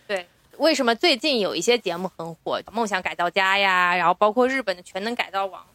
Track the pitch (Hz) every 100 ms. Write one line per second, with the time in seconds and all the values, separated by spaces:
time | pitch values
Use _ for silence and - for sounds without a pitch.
0 | - 196 175 _ _ - 302 277 240 233
1 | 349 254 311 254 180 127 156 240 190 170
2 | 185 - 165 165 - 120 - 214 220 190
3 | 175 165 175 196 190 196 196 185 180 180
4 | 170 185 214 226 254 269 214 180 - 190
5 | 214 240 196 190 196 170 180